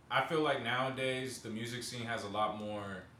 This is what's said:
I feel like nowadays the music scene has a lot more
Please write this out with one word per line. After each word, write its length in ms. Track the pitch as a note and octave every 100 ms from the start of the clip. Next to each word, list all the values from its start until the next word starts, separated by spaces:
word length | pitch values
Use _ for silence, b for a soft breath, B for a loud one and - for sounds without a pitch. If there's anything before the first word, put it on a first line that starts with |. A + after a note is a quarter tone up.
| -
I 160 | B2+ C3+
feel 160 | D#3+
like 220 | D3 C3+
nowadays 760 | A#2 B2+ C3 C3 C3 C3 C3 A#2+
the 80 | A2+
music 340 | G#2+ A#2+ B2
scene 220 | A#2 B2 A#2
has 180 | A2+ G2+
a 20 |
lot 320 | G#2 G#2+ G#2+
more 440 | G#2 G#2 G2 F#2 - -